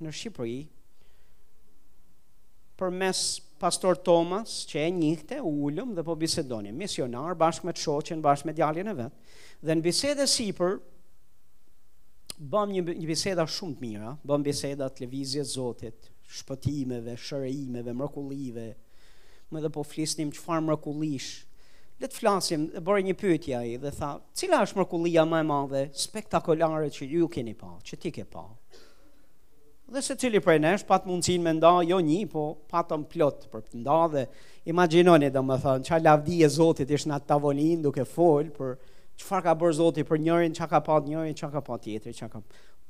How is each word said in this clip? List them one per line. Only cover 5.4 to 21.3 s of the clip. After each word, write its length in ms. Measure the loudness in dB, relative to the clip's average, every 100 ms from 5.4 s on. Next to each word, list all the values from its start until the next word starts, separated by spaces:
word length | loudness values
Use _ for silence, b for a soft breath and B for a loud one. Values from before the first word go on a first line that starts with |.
u 120 | -2 -2 -2
ulëm 260 | -4 -4 -6
dhe 80 |
po 120 | -4 -2
bisedonim. 580 | -2 -2 -4 -6 -6 -8
Misionar, 600 | -6 -4 -4 -4 -6 2
bashkë 300 | 2 2 -4
me 40 |
të 120 | -4
shoqen, 400 | -2 -2 -2 0
bashkë 260 | 4 4 2
me 60 | 0
djalin 360 | 2 0 -4
e 20 | -6
vet. 340 | -8 -10 B B B B
Dhe 120 | 0 2
në 80 |
bisedë 420 | 2 2 0 0 2
sipër, 480 | 0 -2 -2 -2 -2 -8 -14 -14 -16 -16 -16 -16 -16 -16 -16 -16 -16 -16 -14 -14 -12
bëm 380 | -2 0 0
një, 80 | 0 -2
një 160 | -4 -4
biseda 380 | -2 0 0 0
shumë 300 | -2 -6 -8
të 60 |
mira, 280 | -8 -8 -8 -10 0
bëm 160 | 2
biseda 460 | 2 -2 -4 -4 -6
të 140 | -6 -8
lëvizjes 480 | -6 -4 -4 -4 -4
Zotit, 540 | -4 -6 -10 -12 -16 -18 -16 -14
shpëtimeve, 760 | -10 -6 -2 -2 -2 -4 -6 -10
shërimeve, 800 | -8 -6 -4 -6 -6 -8 -6 -4
mrekullive. 760 | -6 -6 -8 -8 -8 -8 -10 -12 b b b b b b -10
Me 120 | -4
dhe 80 | -4
po 120 | -4 -6
flisnim 460 | -4 -4 -2 -4
çfarë 300 | -6 -2 0 2
mrekullish. 800 | 0 -2 -4 -4 -4 -6